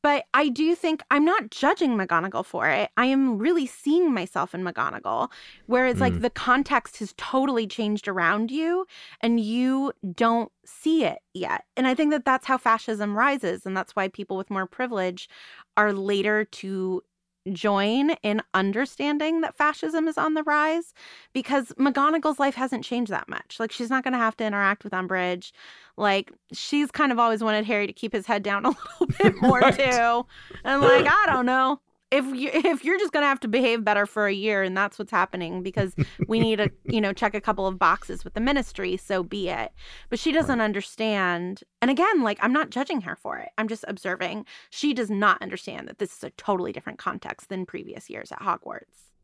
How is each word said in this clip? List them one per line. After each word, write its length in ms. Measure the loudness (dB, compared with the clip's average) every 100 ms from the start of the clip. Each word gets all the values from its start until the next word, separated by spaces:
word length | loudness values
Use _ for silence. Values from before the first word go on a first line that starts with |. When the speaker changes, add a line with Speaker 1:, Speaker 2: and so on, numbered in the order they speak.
Speaker 1:
But 220 | 2 0 0
I 140 | 0 2
do 280 | 2 0 2
think, 260 | 0 -2 0
I'm 140 | 2 4
not 240 | 2 -2
judging 480 | -2 0 2 2 0
McGonagall 480 | 0 0 0 -6 -6
for 240 | -2 0
it. 220 | 0 0 0
I 100 | 2
am 300 | 4 2 2
really 260 | 2 0 0
seeing 480 | -4 0 2 4
myself 400 | 0 -2 -4 -4 -4
in 80 |
McGonagall, 680 | -6 -4 -6 -4 -4 -2 -2 -6 -20 -20 -2
where 220 | 0 2
it's 120 | 2
like 140 | 0
Speaker 2:
Mm. 80 | 2
Speaker 1:
the 80 | -2
context 680 | -4 2 2 2 -2 -2 -12
has 140 | -12 -10
totally 480 | -4 0 2 0 -2
changed 400 | -4 -2 -2 -2
around 420 | 0 2 2 0
you 340 | -2 0 -2 -4 -12 -20 -4
and 200 | 0 2
you 500 | 0 0 2 2 -2 -4 -10 2
don't 360 | 2 2 -2 _ -20
see 380 | -6 0 2
it 140 | 2 -2 _
yet. 320 | -10 -4 -6 -6 0
And 120 | 0
I 80 | 2
think 160 | 2
that 120 | 2 2
that's 200 | 0 2
how 120 | 0
fascism 600 | 2 0 0 -4 -2 2
rises. 480 | 2 2 -2 -4 -4
And 100 | -6
that's 180 | -4 -4
why 120 | -4
people 300 | -6 -8 -6
with 120 | -4
more 160 | -4 -6
privilege 600 | -6 -4 -2 -2 -4 -14 -20 -20 -20 -4 2
are 160 | 2
later 540 | 2 0 0 2 0 0
to 560 | -6 -8 -4 -2 -4 -8 _ _ _ -10
join 560 | -2 0 2 2 2 2 0
in 180 | 0 -2 0
understanding 840 | 0 2 0 -4 -2 -2 0 0 0
that 160 | -2 0
fascism 500 | 0 0 -2 0 0
is 80 | 0
on 160 | 0
the 100 | 0
rise, 500 | 2 2 2 0 -4 -14 -20 -20 -8
because 380 | -6 0 -2 -2 0
McGonagall's 600 | 0 4 2 2 0 0
life 160 | 0 0
hasn't 280 | -4 -4
changed 260 | -4 -4 -2
that 200 | -4 -6
much. 260 | -10 -10 -6
Like, 140 | -6
she's 180 | -4 -4
not 140 | -2
gonna 140 | -2 0
have 180 | 0 0
to 80 |
interact 400 | -4 0 0 0
with 80 | -4
Umbridge. 600 | -6 -4 -2 -2 -4 -8 _ -20 -20 -20 -2
Like, 380 | 0 0 -2 -16 _
she's 400 | -14 -2 0 0
kind 180 | 2 0
of 60 | 4
always 220 | 2 2
wanted 220 | 0 0
Harry 240 | 0 -2 -2
to 60 |
keep 180 | -4 -4
his 140 | -4 -2
head 180 | -2
down 220 | 0 0 0
<laughs> 0 |
a 40 | -2 -8 -4
little 80 | -2 4
bit 240 | 4 6
more 180 | 4 6
Speaker 2:
<laughs> 20 |
Right. 120 | 6 6
Speaker 1:
too. 460 | 2 4 4 2 -2 -14 -20 -10 0
And, 160 | 4
like, 260 | 6 6 6
I 160 | 4 4
don't 180 | 2 2
know. 340 | 2 2 0 _ _ _
If 160 | 0 0
you, 160 | -4 -2
if 320 | 2 2 0 0
you're 120 | 0
just 140 | 0
gonna 140 | 0 2
have 160 | 0
to 80 | 0
behave 340 | 2 2 2
better 220 | 2 2 2
for 220 | 0 0
a 40 |
year 300 | 0 0 0
and 140 | 0 0
that's 200 | -2 -2
what's 140 | -2
happening 500 | 0 0 -2 -6 -6
because 320 | -6 -4 -4 -2 -4 -2 -2
we 100 | 2
need 160 | 2 2
to, 160 | -2 -4
Speaker 2:
<laughs> 80 | -4
Speaker 1:
you 160 | -2
know, 100 | -2
check 220 | 0 -2 -2
a 60 |
couple 260 | -4 -2 -2
of 100 | 2
boxes 460 | 2 2 -4 -12
with 100 | -10
the 60 | -4
Ministry, 560 | 0 0 -2 -6 -6 -6
so 280 | -4 -4
be 260 | -4 -6 -4
it. 240 | -4 -8 -10 -20 -20 -8
But 80 | -4
she 140 | 0
doesn't 280 | 0 2 0
Speaker 2:
Right. 40 |
Speaker 1:
understand. 1000 | 0 -2 -6 -4 -2 0 0 0 -4 -8 -14 _
And 100 | 0
again, 320 | 2 2 2
like, 160 | 0 0
I'm 120 | 0
not 160 | 2 0
judging 320 | -4 -4 -4
her 160 | -6 -10
for 200 | -10 -12
it. 100 | -10 -6
I'm 100 | -6
just 160 | -6 -8
observing. 560 | -8 -6 -6 -6 -8 -12 -20 -18
She 240 | -4 -2
does 160 | 0 -2
not 320 | 0 2 2
understand 480 | -2 -10 -10 -14 -14
that 80 | -8
this 160 | -8 -8
is 80 |
a 60 | -16
totally 420 | -10 -2 -2 -2
different 260 | -8 -12 -10
context 520 | -8 -8 -10 -12 -10
than 160 | -10 -8
previous 440 | -10 -14 -16 -16
years 220 | -16 -14
at 80 | -10
Hogwarts. 720 | -6 -6 -8 -16 -18 _ _ _